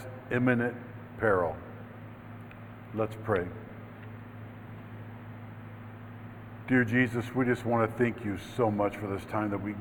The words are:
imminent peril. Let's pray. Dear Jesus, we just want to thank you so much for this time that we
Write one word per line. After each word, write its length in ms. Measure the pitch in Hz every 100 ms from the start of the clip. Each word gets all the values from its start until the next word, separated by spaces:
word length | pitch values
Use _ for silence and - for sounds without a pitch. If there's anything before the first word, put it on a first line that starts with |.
| - - -
imminent 420 | 123 127 120 120 - - - - -
peril. 380 | 110 95 82 80 - - - - - - - - - - - - -
Let's 220 | 107 110 -
pray. 220 | - 98 87 - - - - - - - - - - - - - - - - - - - - - - - - - - - - - - - -
Dear 160 | 127
Jesus, 400 | 117 120 127 120 110
we 120 | 123 123
just 180 | 120
want 260 | 110 117 110
to 80 | -
thank 260 | 120 107
you 140 | 104 95 - -
so 140 | 113
much 260 | 104 101 -
for 100 | 104
this 180 | 98 -
time 240 | 110 107
that 120 | 101
we 120 | 101 101